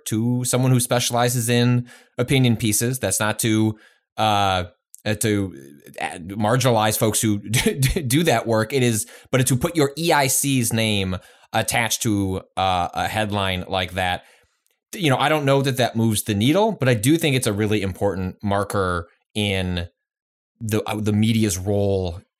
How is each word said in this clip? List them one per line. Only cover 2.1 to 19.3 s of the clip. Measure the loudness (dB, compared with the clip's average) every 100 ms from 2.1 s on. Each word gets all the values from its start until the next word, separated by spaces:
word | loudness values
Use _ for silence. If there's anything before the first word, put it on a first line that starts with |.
| -6
opinion | 0 2 2 2
pieces. | 0 0 -2 -2
That's | -2 -2
not | -2 0
to, | 0 2 2 -2 -10 _ _ -2
uh, | 0 2 2 0 -4 -10 _ -10 -6
uh, | -2
to, | 0 0 -2 -8 -20 -20 -20 -10
uh, | -10 -10
marginalize | -10 -4 0 2 2 2 2 2
folks | 0 0
who | 0 -2
<laughs> | -2
do | -2 0 0 0 0 0 2
that | 2 2 2
work. | 0 0
It | 0
is, | 2 0 -4 -14 -4
but | 0 2
to | 2
put | 0 0
your | 0 0
E | 0
I | 2 2
C's | 0 0 0 0
name | 0 2 0 0 -4 -8 -20 _
attached | -4 -2 0 -2 -2
to, | 0 0 0 -4 -8 -2
uh, | 0 0 -2
a | -4 -4
headline | -2 -2 -2 -2 -4 -4
like | -4 -4
that, | -4 -4 -4 -8 _ _ _ _ _ _
you | -4 0
know, | 2
I | 2
don't | 0 2
know | 2
that | 2 0
that | -2 0
moves | 0 0
the | -2
needle, | 0 2 2 2
but | 0 0
I |
do | 2 2 2
think | 2 0
it's | 0
a |
really | 0 0 0
important | -2 -2 -2 -2 -4 -6
marker | -2 -2 -2 -2 -2 -2 -6 _ _